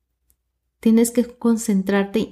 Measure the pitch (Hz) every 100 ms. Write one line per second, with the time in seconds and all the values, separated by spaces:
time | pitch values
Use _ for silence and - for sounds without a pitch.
0 | _ _ _ _ _ _ _ _ 226 226
1 | 233 240 240 - 233 220 226 196 190 202
2 | 202 226 -